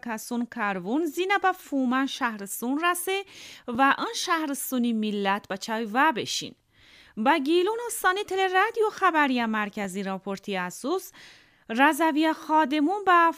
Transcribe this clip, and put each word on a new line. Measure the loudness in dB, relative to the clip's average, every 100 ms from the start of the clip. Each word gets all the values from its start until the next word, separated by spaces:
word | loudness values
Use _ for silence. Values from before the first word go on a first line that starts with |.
کسون | -4 -10 -6 -4
کاروون | -4 -2 -2 -2 -2 0 0
زینه | -2 0 2
به | 2
فومن | -2 -4 -2 0 2 0
شهرسون | -2 -4 -4 -10 -6 -4 0
رسه | 0 0 -2 -4 -6 -14 -20 -16 -6
و | 2 4 4
آن | 0 -4
شهرسونی | -2 -2 -2 -4 -4 0 0
ملت | 0 0 0 0 0 -2
به | -8
چای | -6 -6
و | -2 2 2
بشین. | 2 -2 -6 -8 -14 _ _ -20 -20 -16 -2
با | 2 2
گیلون | 2 2 2 -2 -6
و |
سانی | -2 0 0
تل | -2 -2
رادیو | 0 2 2 0 -2
خبری | 2 2 4 2 2 0
مرکزی | -2 -4 -6 -6 -6
راپورتی | -6 -6 -6 -8 -6 -4
اسوس، | -4 -6 -4 -4 -6 -20 -20 -20 _ _ -4
رضوی | 4 4 6 2 2 2
خادمون | 0 0 2 2 2 2 0 4
با | 6 6